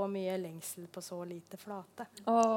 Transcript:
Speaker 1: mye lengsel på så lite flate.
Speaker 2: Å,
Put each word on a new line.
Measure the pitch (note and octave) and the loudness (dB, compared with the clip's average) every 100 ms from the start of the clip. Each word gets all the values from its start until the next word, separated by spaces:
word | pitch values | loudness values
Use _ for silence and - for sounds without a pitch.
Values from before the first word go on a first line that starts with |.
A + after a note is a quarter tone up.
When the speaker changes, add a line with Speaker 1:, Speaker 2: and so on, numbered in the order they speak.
| G3 | 0
Speaker 1:
mye | G3 F#3 F#3+ | 0 0 0
lengsel | E3+ E3 - - F3 | -2 -8 -10 -10 -10
på | F3+ | -10
så | - F3 | -8 -8
lite | F3 E3+ - F#3 | -8 -10 -12 -14
flate. | G#3 G3 F3+ - A#3+ - | -10 -10 -10 -12 -12 -4
Speaker 2:
Å, | A#3 A#3 A3+ | 4 6 6